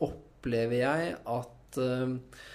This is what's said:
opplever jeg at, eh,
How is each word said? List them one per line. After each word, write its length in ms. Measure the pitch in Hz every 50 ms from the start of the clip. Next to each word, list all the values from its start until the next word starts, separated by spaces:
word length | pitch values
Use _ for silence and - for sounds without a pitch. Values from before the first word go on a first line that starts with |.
opplever 800 | - - - - - - - - - 120 117 113 117 117 120 123
jeg 340 | 127 139 151 160 170 175 - - -
at, 520 | - 117 123 120 - - - - - -
eh, 380 | 135 131 127 127 127 127 131 127 127 123 - - - - -